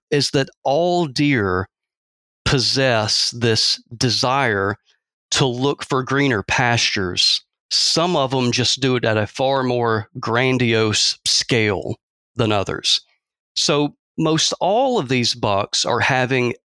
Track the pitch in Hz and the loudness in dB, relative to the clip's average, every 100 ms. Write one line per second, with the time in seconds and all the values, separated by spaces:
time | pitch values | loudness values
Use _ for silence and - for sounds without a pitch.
0 | - 147 - 143 135 _ 139 143 175 175 | -2 0 0 0 -2 _ -2 0 2 0
1 | 160 123 147 127 98 90 95 _ _ _ | 0 0 2 2 2 0 -4 _ _ _
2 | _ _ _ _ - 139 117 135 131 113 | _ _ _ _ -2 0 0 0 2 2
3 | 107 - - 120 117 110 - - - 117 | 0 -2 -4 -2 0 2 0 -2 -8 -2
4 | 127 107 127 135 127 101 98 104 _ _ | -2 0 0 2 0 0 -2 -4 _ _
5 | _ _ - - 135 120 139 127 - 135 | _ _ -4 0 0 0 -2 -2 -4 -4
6 | 127 139 139 110 - - 123 117 - 107 | -2 0 2 0 -2 0 2 2 0 -2
7 | 90 - - - _ _ - - - 165 | -4 0 0 0 _ _ -4 0 0 0
8 | 175 165 131 131 123 117 117 - 131 123 | 0 0 0 0 0 0 0 0 0 2
9 | 113 107 104 - 135 135 127 123 117 110 | 2 0 -2 -2 0 0 0 0 0 -2
10 | 107 123 113 117 131 127 120 113 110 104 | -4 -8 -2 0 2 2 2 2 2 0
11 | - - - - - - 107 90 - 107 | -2 -2 -2 -2 0 0 0 -2 -6 -10
12 | _ _ _ - 110 104 95 - - - | _ _ _ -2 0 0 -2 -4 -2 -2
13 | - _ _ _ _ - - 147 147 - | -4 _ _ _ _ -4 0 0 0 -4
14 | _ - 156 160 - - 170 220 269 233 | _ -4 0 0 -2 -2 0 2 0 0
15 | 123 127 117 120 113 98 - - - 117 | 0 0 0 -2 0 0 -2 -2 -2 0
16 | 113 131 123 131 123 - | 0 0 0 0 0 -4